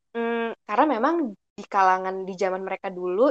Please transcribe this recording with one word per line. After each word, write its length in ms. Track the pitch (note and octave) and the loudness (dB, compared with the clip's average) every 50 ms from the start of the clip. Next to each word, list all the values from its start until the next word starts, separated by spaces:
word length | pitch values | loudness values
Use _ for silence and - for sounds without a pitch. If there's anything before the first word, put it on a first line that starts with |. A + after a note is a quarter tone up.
| _ _ - | _ _ -8
mm, 480 | A#3 A#3 A#3 A#3 A#3 A3+ A3+ - - _ | -6 -4 -2 -2 -2 -4 -6 -8 -10 _
karena 200 | - G#3 A#3 G#3 G3+ A#3+ | -2 2 2 4 4 2
memang 180 | G#3+ B3 D#4 E4+ E4+ C#4+ G#3+ G3 - _ _ _ | 2 2 2 2 0 -2 -4 -8 -12 _ _ _
di 100 | G#3 G3+ - | -16 -10 -2
kalangan, 560 | - G3 F#3+ F#3 F#3 F#3 F#3 F#3+ F#3+ F#3+ F#3+ | 2 4 4 4 4 2 0 -4 -6 -6 -8
di 80 | F#3+ F#3+ | -8 -4
zaman 320 | F3 G3 F#3 F#3 F#3+ F#3+ | -2 -2 -2 -2 -4 -6
mereka 240 | F#3+ F#3+ - - F#3+ | -8 -8 -8 -8 -8
dulu 400 | F#3 F3+ F3+ F3+ F3+ G#3 C4 D4+ | -6 -6 -4 -2 2 4 4 4